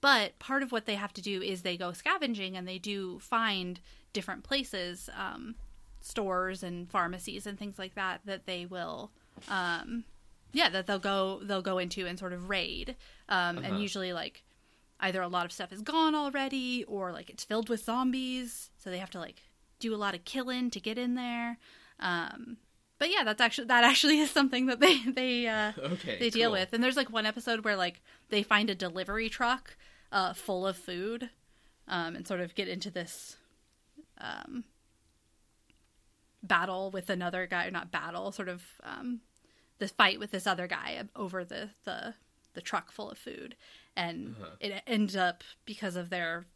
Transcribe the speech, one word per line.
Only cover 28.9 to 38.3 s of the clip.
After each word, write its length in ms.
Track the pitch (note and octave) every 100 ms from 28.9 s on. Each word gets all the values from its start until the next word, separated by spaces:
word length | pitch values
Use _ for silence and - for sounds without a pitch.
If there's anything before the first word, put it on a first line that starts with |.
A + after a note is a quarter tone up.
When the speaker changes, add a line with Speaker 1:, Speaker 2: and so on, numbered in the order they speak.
| E3+ F#3 G#3 A3+
Speaker 1:
truck, 460 | - A#3+ B3+ - - - - -
uh, 220 | G3 F#3
full 340 | F3+ - F#3 F#3+
of 80 | F#3
food, 520 | - F3+ G3 A#3 A#3 _ _ _ _ _ -
um, 280 | F3 E3 E3+
and 100 | F3+
sort 140 | F#3
of 120 | F3
get 140 | - F#3+
into 240 | F#3 G3+
this, 460 | F3+ E3+ - - - _ _ _ _ _ C#4 D#4+ -
um, 460 | - C2 - B3 A3+ _ _ _ _ _ _ _ _ _ _ _ _ _ _ _ _ _
battle 480 | F#3+ F#3 F3+ F#3 F#3+
with 180 | F#3+ F3+
another 380 | F#3+ F3+ F#3 F3+
guy, 220 | F3+ F3
not 220 | F3+ F3
battle, 400 | E3+ D#3 E3+ G3